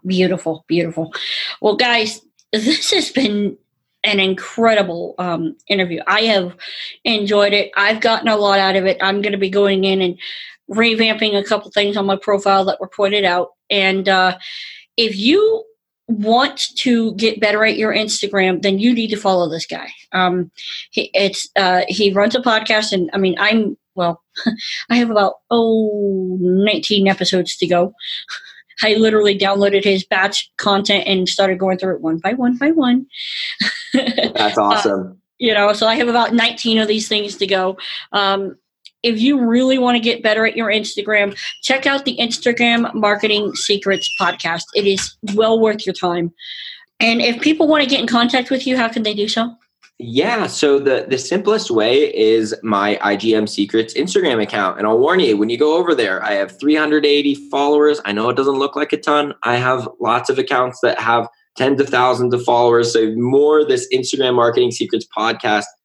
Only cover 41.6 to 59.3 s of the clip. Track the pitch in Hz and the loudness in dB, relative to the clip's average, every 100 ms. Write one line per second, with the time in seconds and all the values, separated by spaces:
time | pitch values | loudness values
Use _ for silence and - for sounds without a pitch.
41.6 | - 262 269 277 277 240 233 - 247 240 | -2 0 0 -2 -2 -4 -4 -2 -2 0
42.6 | 240 233 233 - 208 208 220 208 208 - | 2 2 0 0 0 2 0 0 -2 -4
43.6 | - 202 196 190 - - 180 180 170 170 | -2 -2 0 -2 -2 -2 -4 -4 -6 -6
44.6 | - - 202 196 - - 208 202 220 226 | -4 0 0 0 -4 -10 -6 0 2 4
45.6 | 220 214 190 185 180 175 170 _ - - | 2 0 -6 -4 -4 -2 -4 _ -18 -16
46.6 | - - - _ 226 233 240 240 294 311 | -16 -20 -20 _ 0 2 0 0 0 2
47.6 | 320 302 269 277 233 233 240 262 247 262 | 2 2 2 -2 0 0 2 0 -2 -4
48.6 | 262 254 226 233 214 208 208 233 233 - | -2 -2 -2 -2 -4 -2 -2 -2 -4 -6
49.6 | _ _ _ _ 120 120 190 233 160 - | _ _ _ _ -6 -2 0 -2 -4 0
50.6 | 147 139 139 127 - 131 - 185 196 214 | 2 4 4 0 -2 -4 -2 -2 0 0
51.6 | - 113 110 131 151 - 110 113 107 110 | 0 0 4 4 2 2 2 4 0 -6
52.6 | 110 101 101 104 101 101 110 110 107 - | -2 0 0 0 0 0 2 0 0 -2
53.6 | 101 110 113 - 165 196 175 117 104 107 | 0 0 -2 -4 -2 0 0 0 -2 -2
54.6 | 95 - 104 113 139 185 143 104 107 120 | -2 -2 0 2 2 2 2 2 0 0
55.6 | 151 165 175 143 107 95 110 101 98 95 | 2 2 2 0 0 -2 -2 -2 -2 -2
56.6 | 139 156 151 151 147 143 143 139 - 139 | 0 2 2 2 4 2 2 -2 -4 -2
57.6 | 143 147 151 147 98 101 117 123 135 135 | 2 4 4 2 -2 -2 0 0 0 0
58.6 | 139 139 151 151 - 147 147 | -2 -2 -4 -2 0 0 0